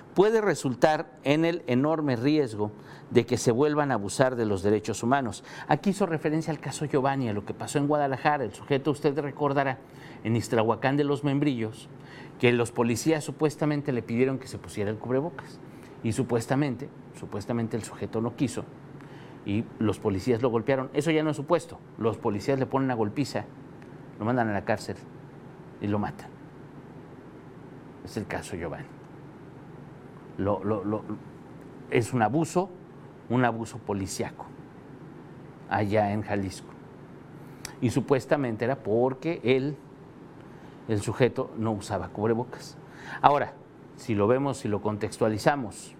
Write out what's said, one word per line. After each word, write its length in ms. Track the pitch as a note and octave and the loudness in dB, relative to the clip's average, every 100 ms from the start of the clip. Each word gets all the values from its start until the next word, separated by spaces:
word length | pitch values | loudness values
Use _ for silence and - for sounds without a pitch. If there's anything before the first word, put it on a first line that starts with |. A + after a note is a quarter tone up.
| - - | -4 4
puede 260 | G3+ A3+ | 6 6
resultar 800 | G#3 D3 C#3 A#2+ D#3+ D3+ D#3+ - | 4 2 0 4 4 4 0 -4
en 220 | C3+ D3+ E3 | 2 4 4
el 180 | E3+ - | 2 2
enorme 480 | B2 C#3+ D#3+ D3+ A#2+ | 2 4 2 2 2
riesgo 560 | C3 D3+ C3 G#2 G#2 - - - - | 4 4 2 0 -2 -4 -16 -18 2
de 160 | A#2+ A#2 | 4 4
que 100 | A2 | 2
se 140 | - | 4
vuelvan 400 | A2+ D3 D3 C#3+ | 4 4 4 2
a 40 | A#2+ | 2
abusar 400 | G2+ - C3 B2 | 0 4 4 4
de 100 | G#2+ | 2
los 180 | G2 | 2
derechos 400 | G2 G#2 - G#2 | 4 2 2 -2
humanos". 400 | A#2 C#3 B2 G2 - - - | 2 2 2 -6 -12 -14 0
Aquí 240 | D3 G3+ | 2 2
hizo 160 | F#3 F#3+ | 2 0
referencia 440 | D#3 D#3+ D#3 D#3+ | 2 0 0 -2
al 80 | D3+ | -4
caso 260 | C#3+ - D3 | -6 -4 0
Giovanni, 440 | C#3 C3 C#3 B2 | 2 2 2 0
a 40 | |
lo 120 | G#2 G2+ | -2 -4
que 80 | |
pasó 240 | G#2 A2 D3+ | -8 -2 0
en 100 | C#3+ | 2
Guadalajara. 580 | D3 C#3+ C3 D#3 D3 A2+ | 2 2 2 2 2 -2
El 80 | |
sujeto, 360 | - - C#3 D3 | -6 0 2 2
usted 300 | C3+ D#3 C#3 | 2 2 2
recordará, 580 | C#3+ - D3 C#3 C3+ B2+ - - - - | -2 0 2 4 2 -2 -8 -18 -16 -8
en 120 | A2 A#2 | 0 0
Ixtlahuacán 640 | - A#2 A2+ G#2+ C3 C#3+ | 4 4 4 4 4 4
de 60 | |
los 200 | C#3+ C#3+ | 2 2
Membrillos, 640 | D3 C3+ D3 B2 A2 A2+ - - - - - - | 2 2 2 0 -4 -6 -16 -18 -18 -16 -16 4
que 120 | A#2+ | 6
los 200 | A#2+ A2+ | 6 4
policías 520 | - A#2+ A#2 D#3 D#3+ | 2 2 4 4 2
supuestamente 680 | D3 C#3 D#3 D3 D3+ D3 C#3+ | 0 0 0 2 0 2 0
le 100 | B2 | -2
pidieron 380 | G#2+ A#2 C3 C3+ | 0 2 4 2
que 80 | - | -6
se 100 | G#2+ | -12
pusiera 320 | F2+ G#2+ G2+ | -10 -4 -2
el 80 | G#2+ | -2
cubrebocas. 640 | A2+ B2+ D#3+ - - - - - - - | 0 0 0 -6 -14 -16 -16 -16 -18 -4
Y 120 | A#2 | -2
supuestamente, 760 | A2 A#2+ A#2+ - C3+ D3 A#2+ C#3+ - - | 0 2 0 2 2 2 -2 -8 -14 -18
supuestamente 640 | - F#2 G#2 G2 A#2+ A2 A2+ | -14 -8 -8 -2 -2 0 -4
el 60 | |
sujeto 380 | G2 - G#2 A2+ | -6 -8 -4 -2
no 140 | A#2 A2+ | -2 0
quiso 280 | B2+ - - - - - - - - - - | -2 -2 -10 -14 -18 -16 -16 -16 -16 -12 -2
y 180 | G2+ A2 - | -2 -2 0
los 200 | A2 F#2+ | 0 2
policías 420 | - F#2+ G#2+ A2+ | 0 0 2 4
lo 80 | B2+ | 4
golpearon. 400 | A2+ G#2+ C3+ C3 | 2 2 2 2
Eso 180 | C#3+ D3+ | 0 2
ya 120 | D#3 | 2
no 60 | D#3 | 2
es 80 | D3 | -2
supuesto. 420 | C3+ E3+ - - - - | 2 0 0 -14 -16 -2
Los 200 | A2 G#2+ | 0 2
policías 420 | A#2 G#2 A#2+ C3+ | 0 0 2 2
le 60 | B2 | 2
ponen 200 | C3+ C3+ | 0 0
una 100 | A#2 | 0
golpiza, 500 | G#2 G#2+ C3+ G#2 - - - - - - - - | 0 0 -2 -2 -6 -14 -18 -18 -16 -16 -16 -4
lo 60 | G#2+ | 0
mandan 240 | B2+ A2+ | 2 2
a 40 | |
la 120 | G2+ - | 0 0
cárcel 320 | G#2+ - F#2+ - - - - - - - - | -2 -2 -10 -12 -16 -18 -18 -18 -18 -18 -6
y 60 | G2+ | -2
lo 120 | G#2 | 0
matan. 300 | F#2 - - - - - - - - - - - - - - - - - - - | 0 -6 -14 -16 -18 -18 -18 -18 -18 -18 -16 -18 -18 -18 -18 -18 -18 -18 -18 -16
Es 140 | - - | -8 -6
el 80 | G2 | -4
caso 300 | F2+ - F#2 | -6 -6 -6
Giovanni. 320 | E2 C#2+ - - - - - - - - - - - - - - - - | -6 -6 -10 -16 -18 -18 -18 -18 -18 -18 -18 -18 -18 -18 -18 -18 -14 -2
Lo, 260 | F#2+ G2+ | 0 2
lo, 200 | G2 G#2+ | 2 0
lo, 200 | F#2+ G#2+ - G#2+ - - - - - - - | 0 -2 -4 -10 -10 -18 -18 -18 -18 -16 0
es 240 | B2+ A2+ | 2 2
un 80 | B2+ | 4
abuso, 480 | G#2+ C#3+ D#3+ F3+ F#3 - - - - - - | 4 4 2 0 0 -6 -18 -18 -18 -18 0
un 160 | B2 B2 | 4 4
abuso 320 | A2+ A2+ A2+ | 2 -6 -8
policíaco 680 | - G2+ F#2+ - A2 - - - - - - - - - - - - - - | -4 -2 -2 -4 -6 -6 -16 -16 -18 -18 -18 -18 -16 -18 -18 -18 -18 -18 -4
allá 420 | G2 G#2 G#2+ G2+ | 0 2 4 2
en 100 | G#2+ | 0
Jalisco. 480 | G2+ G2+ F#2+ - - - - - - - - - - - - - | -2 -2 -2 -6 -14 -18 -18 -18 -18 -18 -18 -18 -18 -14 -14 -2
Y 80 | B2 | 2
supuestamente 760 | A#2 - C3 - D3+ C3 G#2+ A#2+ | 2 4 2 4 2 2 0 0
era 120 | C#3 | 0
porque 640 | - A2 B2+ C3 D#3+ D#3+ | 2 2 2 0 -4 -2
él, 340 | A#2 C3 C3+ D3+ - - - - - - - - - - - | 4 4 2 -4 -12 -18 -18 -18 -18 -18 -18 -18 -18 -16 -2
el 140 | G#2+ | 0
sujeto, 500 | G2+ G#2 B2 - C3 - | 0 4 4 4 -4 -2
no 140 | A2 | 0
usaba 380 | G#2+ - G2+ F2 | -2 -2 -4 -4
cubrebocas. 680 | - G#2+ A2+ G#2 - - - - - - - | -2 2 2 0 -8 -14 -16 -18 -16 -14 6
Ahora, 320 | C3+ C#3+ A#2+ - - - - - | 6 6 2 -4 -18 -20 -20 -14
si 200 | - G#2 | -2 4
lo 120 | G2+ | 6
vemos, 300 | B2+ C#3 C3 | 6 4 0
si 100 | A2 | 0
lo 140 | G2+ | 0
contextualizamos 1120 | G#2 G#2+ G#2+ - A2+ G#2+ D#3 C#3+ A2 - - - | 0 -2 -4 0 2 4 4 4 -2 -8 -16 -12